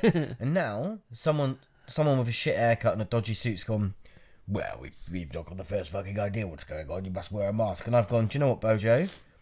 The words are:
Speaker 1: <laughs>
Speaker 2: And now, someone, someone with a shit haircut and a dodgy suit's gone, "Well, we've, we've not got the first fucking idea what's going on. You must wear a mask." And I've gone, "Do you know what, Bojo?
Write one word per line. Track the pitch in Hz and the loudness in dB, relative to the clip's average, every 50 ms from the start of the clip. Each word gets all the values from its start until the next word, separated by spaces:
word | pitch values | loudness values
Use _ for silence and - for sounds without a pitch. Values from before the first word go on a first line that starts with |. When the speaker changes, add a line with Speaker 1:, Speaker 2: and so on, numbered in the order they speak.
Speaker 1:
<laughs> | - 226 - 165 147 - 120 - | 4 4 4 4 0 -2 -4 -4
Speaker 2:
And | 113 139 165 | -2 0 0
now, | 185 156 113 101 107 143 196 220 208 - - | 0 0 0 -2 -4 -4 -6 -6 -8 -12 -16
someone, | 117 - - 160 151 147 139 131 131 - _ _ _ _ _ | -10 -4 0 0 2 2 2 0 -2 -4 _ _ _ _ _
someone | - - 160 151 147 139 | -6 -2 0 2 4 4
with | 127 120 117 | 4 2 0
a | |
shit | 113 - - 151 - | 0 -2 0 0 2
haircut | 98 120 117 117 - - 110 92 | 4 4 4 4 4 4 2 2
and | 107 | 0
a | 107 | -2
dodgy | - 120 117 95 113 107 | 0 0 0 0 0 -2
suit's | - - 120 104 92 - | -2 -2 -2 -2 -4 -2
gone, | - 110 104 104 92 92 - - - - - - - - - - | -2 0 0 0 0 -2 -6 -14 -20 -20 -20 -20 -20 -20 -14 -8
"Well, | 101 101 95 - - - - | -4 -4 -2 -2 -4 -6 -10
we've, | 67 - - - - - | -12 -16 -14 -14 -12 -8
we've | 87 90 85 71 82 | -6 -6 -6 -6 -8
not | 85 80 | -10 -10
got | - 90 | -10 -10
the | 95 90 | -10 -6
first | - 104 98 90 80 | -4 -2 -2 -2 -4
fucking | 90 98 92 98 101 | -6 -6 -6 -4 -4
idea | 107 101 104 95 95 90 | -2 -2 -2 -2 -2 -4
what's | 87 78 73 - | -4 -6 -10 -12
going | - 76 78 78 73 | -10 -10 -10 -8 -6
on. | 85 92 95 | -6 -6 -6
You | 95 | -6
must | 90 95 - - | -6 -6 -8 -6
wear | 101 104 98 98 | -4 -2 0 0
a | 104 | 2
mask." | 110 113 101 90 - - | 2 0 0 -2 -4 -2
And | 117 120 | 2 4
I've | 120 107 | 4 4
gone, | - 123 117 110 | 4 2 2 2
"Do | 101 - | 2 2
you | 143 | 2
know | 147 131 | 4 2
what, | 113 - | 2 2
Bojo? | - 110 110 104 101 113 120 139 185 190 - - - - _ _ | 4 2 4 4 6 6 6 6 4 0 -4 -10 -20 -20 _ _